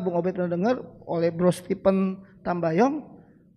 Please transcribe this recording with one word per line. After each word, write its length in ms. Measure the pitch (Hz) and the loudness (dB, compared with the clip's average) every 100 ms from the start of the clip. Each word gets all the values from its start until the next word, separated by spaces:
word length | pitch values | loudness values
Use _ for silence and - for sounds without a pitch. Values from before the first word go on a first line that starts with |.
Bung 160 | 185 175 | 4 -2
Obed 160 | 180 180 | -2 -2
pernah 160 | 180 | -2
dengar 320 | 175 214 254 - - - | 0 0 -2 -6 -16 -6
oleh 240 | 165 170 | 0 0
Bro 160 | 165 180 | 4 2
Stephen 720 | 170 - 196 196 196 190 190 - - | 2 -4 0 2 2 0 -4 -14 -10
Tambayong, 640 | 185 175 165 165 262 294 - - - - _ | -6 -2 0 2 2 0 -8 -20 -20 -20 _